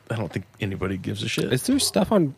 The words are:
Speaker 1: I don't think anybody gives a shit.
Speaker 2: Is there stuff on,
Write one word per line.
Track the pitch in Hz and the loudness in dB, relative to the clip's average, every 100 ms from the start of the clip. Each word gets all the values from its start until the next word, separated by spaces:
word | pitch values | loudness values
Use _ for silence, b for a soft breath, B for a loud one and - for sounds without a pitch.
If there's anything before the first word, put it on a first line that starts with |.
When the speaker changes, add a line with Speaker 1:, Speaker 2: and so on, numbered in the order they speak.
| - | -8
Speaker 1:
I | 113 | -4
don't | 90 | -4
think | - - - | -6 -10 -6
anybody | 101 95 92 95 | -6 -2 -2 -2
gives | 101 104 | -4 -4
a | 110 | -4
shit. | - - | -2 0
Speaker 2:
Is | 131 | 0
there | - 277 | 2 2
stuff | - - 190 | 2 2 4
on, | 214 147 | 4 4